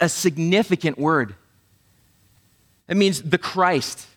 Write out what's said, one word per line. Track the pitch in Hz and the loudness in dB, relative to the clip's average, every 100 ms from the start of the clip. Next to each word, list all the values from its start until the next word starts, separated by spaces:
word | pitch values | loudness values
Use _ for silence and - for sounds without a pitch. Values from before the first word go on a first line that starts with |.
a | 170 | -2
significant | - 185 151 165 196 214 180 160 131 | 0 -2 0 2 2 2 0 -2 -2
word. | 151 156 110 - _ _ _ _ _ _ _ _ _ _ _ _ _ _ _ | 0 0 -2 -8 _ _ _ _ _ _ _ _ _ _ _ _ _ _ _
It | 190 | 2
means | 196 156 | 2 2
the | 156 175 | 0 -2
Christ. | - 185 180 156 - - - | -2 0 2 2 -2 -10 -18